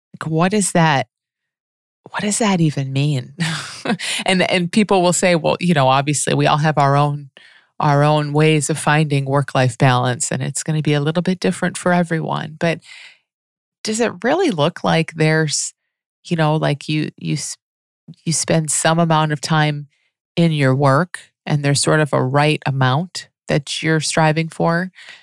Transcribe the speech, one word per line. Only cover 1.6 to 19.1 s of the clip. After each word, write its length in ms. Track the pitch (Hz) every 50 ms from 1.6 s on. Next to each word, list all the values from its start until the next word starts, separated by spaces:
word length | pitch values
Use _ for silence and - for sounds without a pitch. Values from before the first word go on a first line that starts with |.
| _ _ _ _ _ _ _ _ - -
What 120 | - -
does 160 | 185 208 208 -
that 220 | 233 202 190 175
even 320 | 165 151 139 139 135 135
mean? 420 | 135 135 143 151 143 127 123 - - -
<laughs> 60 | 165 160 160 - - - - - - 254 214 - - - - - 214
And, 160 | - 190 180 - -
and 200 | - 185 175 170
people 300 | - 220 208 - 208 185
will 140 | 175 180 170
say, 200 | - 196 180 175
"Well, 220 | 160 147 151 - -
you 120 | 180 175
know, 160 | 170 151 131 131
obviously 460 | 131 143 143 147 147 - - 147 147
we 120 | 139 143
all 120 | 147 147 147
have 180 | 151 156 147
our 180 | 151 143 139 139
own, 360 | 143 147 143 147 147 143 135 - - - - - _ _ _ _ -
our 220 | - 151 143 143
own 320 | 147 151 151 151 147 147 143
ways 340 | 151 156 156 156 151 139 -
of 100 | 160 -
finding 460 | - 156 147 151 160 147 143 139 135
work-life 540 | 135 135 143 139 - - 139 127 123 - -
balance, 520 | 147 131 123 123 127 127 120 - - -
and 120 | - 127
it's 200 | 143 147 139 -
gonna 200 | - - 156 156
be 100 | 147 151
a 80 | 147 147
little 220 | 143 156 160 180
bit 180 | 170 185 185 -
different 380 | - 185 180 - 185 175 185 -
for 160 | - 180 175
everyone." 640 | 180 175 170 170 160 147 147 143 147 - 156 156 -
But 200 | 170 170 160 170 - - - - - - - _ _ _ _ _ _ _ _ _ _ _ _ _
does 180 | - - 220 226
it 120 | 240 202 - 180
really 280 | - 240 294 359 403 302
look 340 | 190 147 143 175 - - -
like 300 | - 165 165 165 - 160
there's, 580 | 156 156 156 156 160 160 147 - - - - - _ _ _ _ _ _ _ _ _ -
you 100 | - 175
know, 200 | 165 156 151 156
like, 300 | 156 156 147 147 139 -
you, 220 | - 151 156 147 - -
you 180 | - 170 160 156
s-, 220 | 143 - - - - _ _ _ _ _ _ _ _ _ - - _ -
you 100 | 165 156
spend 360 | - - - 165 165 156 147
some 280 | - - - 160 165 170
amount 340 | 170 160